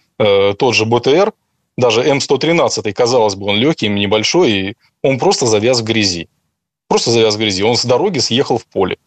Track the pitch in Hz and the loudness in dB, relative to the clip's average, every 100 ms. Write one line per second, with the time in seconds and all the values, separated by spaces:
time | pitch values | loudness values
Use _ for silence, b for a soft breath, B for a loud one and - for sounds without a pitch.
0 | b - 107 98 101 98 131 107 110 117 | b -2 2 2 2 0 0 0 0 0
1 | 135 151 208 - _ _ _ - 123 110 | 2 2 0 -4 _ _ _ -2 0 2
2 | 139 139 - 135 156 170 120 - 104 98 | 0 0 0 -2 0 0 0 -2 -4 0
3 | 120 127 107 98 101 101 139 170 107 101 | 0 2 0 -2 -4 0 0 0 -2 -2
4 | 101 107 107 170 160 101 95 - _ _ | 0 0 0 2 2 0 -4 -10 _ _
5 | 143 131 165 202 123 107 117 123 110 113 | -2 0 0 0 0 0 2 0 0 -2
6 | 101 87 78 _ _ _ _ _ - 208 | -2 -4 -10 _ _ _ _ _ -4 -2
7 | - 117 110 104 110 95 107 117 123 123 | 0 2 2 0 -2 -2 0 0 0 0
8 | 190 151 - 117 - 120 - 104 92 - | 0 -2 -2 -2 0 -4 -4 -4 -4 -4